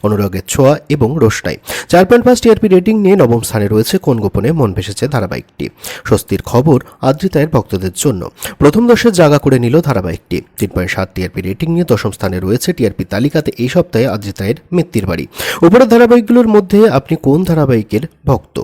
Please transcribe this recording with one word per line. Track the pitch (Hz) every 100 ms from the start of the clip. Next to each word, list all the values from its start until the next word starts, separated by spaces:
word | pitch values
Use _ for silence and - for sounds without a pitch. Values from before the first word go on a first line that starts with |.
অনুরাগের | 104 104 98 92 -
ছোঁয়া | - 135 147 -
এবং | 143 - 160
রোশনাই। | 113 - 90 - - - -
চার | 170 185
পয়েন্ট | 240 247
পাঁচ | 247
টিআরপি | 233 214 214
রেটিং | 185 180 220
নিয়ে | 196 196
নবম | 123 117 -
স্থানে | 110 101
রয়েছে | 107 113 190
কোন | - 117
গোপনে | 104 101 110
মন | 165 113
ভেসেছে | 90 95 98 135
ধারাবাহিকটি। | 139 98 62 - - 69 _ - - -
স্বস্তির | 107 - 98
খবর | - - 151 127 - _ 127
আদ্রিতায়ের | 156 190 151 156
ভক্তদের | 127 - 95 92 -
জন্য। | 147 98 78 _ - -
প্রথম | 143 160 240
দশের | 226 240 180
জায়গা | 156 147
করে | 139 131
নিল | 120 151 143
ধারাবাহিকটি। | 110 92 82 _ 85 - -
তিন | -
পয়েন্ট | 90 90
সাত | - 92
টিআরপি | - 90 -
রেটিং | 95 98 160
নিয়ে | 170 180
দশম | 113 110
স্থানে | - 98 92
রয়েছে | 92 120 -
টিআরপি | 170 104 -
তালিকাতে | - 101 143 160 147 -
এই | 127
সপ্তাহে | 175 156 110 127
আদ্রিতায়ের | 107 101 92 98 135 _
মিত্তির | 175 - 113 95
বাড়ি। | 85 71 - - -
উপরের | 170 226 254
ধারাবাহিকগুলোর | 233 240 240 214 240 226
মধ্যে | 208 185 202 220 139
আপনি | - 160
কোন | 139 151
ধারাবাহিকের | 185 160 139 117 104 104 156 _ 143
ভক্ত | 123 _ -